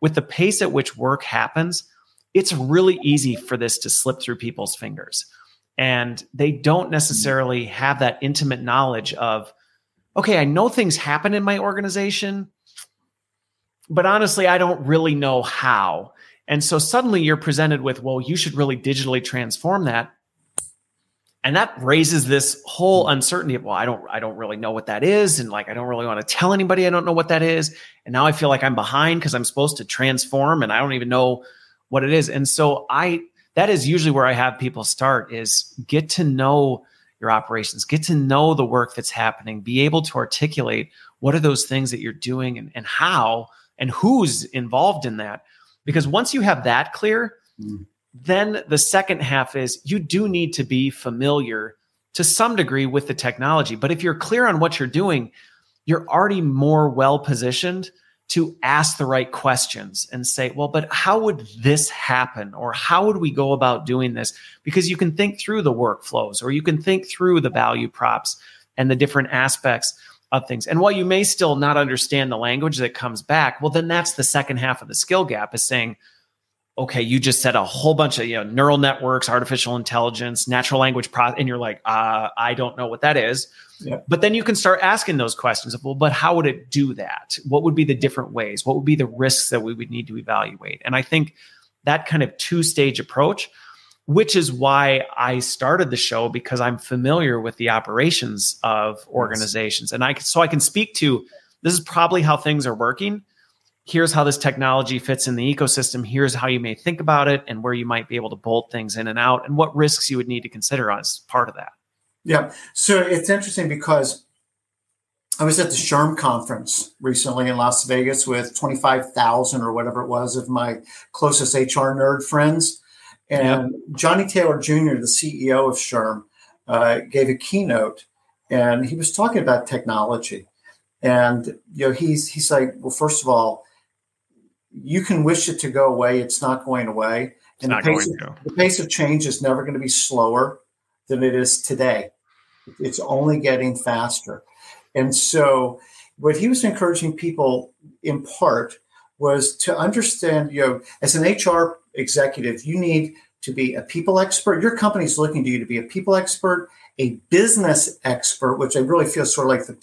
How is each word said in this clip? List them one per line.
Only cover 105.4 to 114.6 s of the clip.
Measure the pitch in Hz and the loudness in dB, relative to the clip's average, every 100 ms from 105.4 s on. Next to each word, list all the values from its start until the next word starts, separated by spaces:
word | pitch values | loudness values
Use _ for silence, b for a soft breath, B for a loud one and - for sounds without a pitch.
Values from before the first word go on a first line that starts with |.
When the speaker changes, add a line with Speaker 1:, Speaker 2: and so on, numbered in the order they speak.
| 127 | -2
Speaker 1:
ecosystem. | 143 135 - 127 127 113 | 0 0 0 -2 -4 -4
Here's | 131 139 | 2 2
how | 120 131 | 2 -2
you | 127 | -2
may | 117 | -4
think | 110 175 165 | -6 -6 -2
about | 156 147 143 | 2 4 4
it | 139 - | 2 -2
and | 110 | -6
where | 120 | -4
you | 123 120 | -4 -2
might | 117 110 | -4 -4
be | 117 | -6
able | 110 | -6
to | 98 | -8
bolt | 113 113 - | -2 -2 -2
things | 117 107 110 | -6 -8 -6
in | 113 | -4
and | 113 | 2
out | 123 127 - | 4 2 2
and | 147 | 0
what | 156 | 2
risks | 147 151 - - | 2 2 2 -2
you | 131 | -2
would | 123 | -2
need | 120 | -6
to | - | -8
consider | 113 - 139 110 | -8 -4 -2 -2
as | 101 - - - | -2 -4 -8 -2
part | 127 117 | 0 0
of | - | -4
that. | - - _ _ _ _ | -16 -18 _ _ _ _
Speaker 2:
Yeah. | - 151 151 B B | 0 0 0 B B
So | - - 190 | -2 2 4
it's | 180 170 170 | 4 0 2
interesting | 196 196 - 160 | 0 0 -4 -4
because | 147 160 151 135 - _ _ _ _ | -4 2 2 2 -4 _ _ _ _